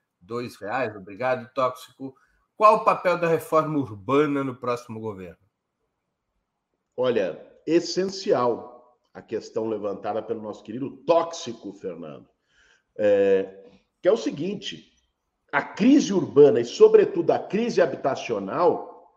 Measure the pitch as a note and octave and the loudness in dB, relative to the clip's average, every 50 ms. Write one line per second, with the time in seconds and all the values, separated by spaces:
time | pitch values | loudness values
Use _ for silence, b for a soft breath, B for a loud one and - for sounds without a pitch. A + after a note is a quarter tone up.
0 | _ _ _ _ _ F2+ A2+ A#2+ B2 A#2 - - G2+ G2 A2 B2+ C3 A2+ G#2 G#2 | _ _ _ _ _ -10 -10 -8 -8 -10 -12 -12 -10 -6 -4 -4 -4 -6 -8 -10
1 | F#2 G2 G2+ F#2+ B2 B2+ B2+ A#2+ A#2 A#2 - - C3 B2+ B2+ - - - _ - | -16 -16 -10 -6 -2 -2 -2 -4 -6 -10 -6 -2 -2 -2 -4 -6 -16 -20 _ -16
2 | C3+ C3+ - _ _ _ _ _ _ _ _ - G#3+ G#3+ G#3+ G#3+ G#3+ - F#3 - | -16 -16 -16 _ _ _ _ _ _ _ _ 4 6 6 6 6 4 0 0 0
3 | - F#3 F3 E3+ E3+ E3+ E3 D#3 D#3+ - - D#3 D3+ D3 D#3 D3 C3+ A2 G#2+ G2+ | 2 0 0 0 0 0 0 0 -2 0 0 0 0 0 -2 -4 -4 -4 -8 -12
4 | F#2+ F#2+ C3 C#3+ D3+ D3 C#3+ C#3 C#3 C3+ A#2+ - - A#2+ A#2+ A#2+ - - A2+ A2 | -4 0 2 2 2 2 0 -2 -4 -6 -8 -8 -6 -6 -6 -6 -8 -12 -14 -12
5 | A2 A2 G#2 F#2+ F#2 F2 E2 _ _ _ _ _ _ _ _ _ _ _ _ _ | -10 -10 -12 -12 -14 -16 -18 _ _ _ _ _ _ _ _ _ _ _ _ _
6 | _ _ _ _ _ _ _ _ _ _ _ _ _ _ _ _ _ _ _ - | _ _ _ _ _ _ _ _ _ _ _ _ _ _ _ _ _ _ _ -2
7 | B2+ B2+ B2 A2+ G2 F2 D#2 - - - _ _ - - D#3 E3+ E3 - - F3 | -2 0 0 0 0 -2 -4 -8 -14 -20 _ _ -4 0 0 0 0 0 -4 -4
8 | F#3 G3 F#3 - - A3 F3 C3 B2 B2 A2+ G2+ - - - - - _ _ _ | -4 -4 -6 -6 -2 0 0 2 2 0 0 -2 -6 -14 -20 -20 -20 _ _ _
9 | _ _ - F#2 F#2+ - A2+ G#2 - - - A#2 A2 A2+ A2 G2+ G2 G#2 G2 F#2+ | _ _ -20 -20 -14 -10 -10 -10 -8 -8 -8 -6 -4 -4 -6 -6 -6 -8 -8 -8
10 | - A2 G2+ A2 G#2+ - A2+ G#2+ G#2+ G#2+ G2 - - - G#2+ B2+ C3+ B2 - - | -8 -8 -6 -6 -6 -8 -8 -10 -10 -12 -14 -14 -14 -12 -12 -10 -10 -10 -12 -8
11 | - - E3 E3+ E3 - - - - B2+ A#2 - - G2+ F#2+ - - G2 F2 E2 | -2 0 2 2 0 -2 -8 -12 -12 -12 -14 -12 -14 -16 -14 -12 -12 -12 -12 -12
12 | E2 D#2 C#2+ C2 - _ _ _ _ _ _ _ _ _ _ _ _ _ _ - | -14 -16 -16 -18 -20 _ _ _ _ _ _ _ _ _ _ _ _ _ _ -2
13 | G#2+ G#2 G2+ G2+ G2 G2 G2 F#2+ F#2+ - - - b b b b b b _ _ | 2 2 4 4 4 4 4 2 0 -2 -10 -18 b b b b b b _ _
14 | - F3 G#3 A#3 - D4+ G#3+ C#3+ D3 F#3 G#3 - - - - D#2 - _ _ _ | 0 0 0 0 0 -4 -6 -6 -6 -8 -8 -8 -10 -14 -16 -16 -18 _ _ _
15 | _ _ _ _ _ _ _ _ _ _ - C#3+ C3+ - - - F#3+ B3 C#4 C#4 | _ _ _ _ _ _ _ _ _ _ -4 -4 -4 -4 -4 0 4 6 6 6
16 | G3 D#3+ G3 F#3 D3 A#2 G#2 C3 D3 C#3 B2 A#2+ A#2+ - - - G#3+ G#3+ G#3+ A3 | 4 2 0 -2 -2 2 6 8 8 8 8 4 0 -2 2 6 6 8 8 8
17 | F#3+ - - F3 E3 D3+ C#3+ B2 - - - G3+ A#3 A#3+ F#3 F3 F3+ D3 C3 - | 6 4 0 -2 0 0 0 0 -2 -4 -4 -4 -2 -2 2 2 2 0 0 -2
18 | - C#3+ C3 A#2+ - - A#2+ G2+ G2 F#2+ A2 C#3+ F3 E3+ A2 - - - - - | -4 -4 -4 -4 -6 -6 -6 -6 -6 -6 -2 0 2 2 2 0 -4 -12 -18 -20
19 | - _ _ | -20 _ _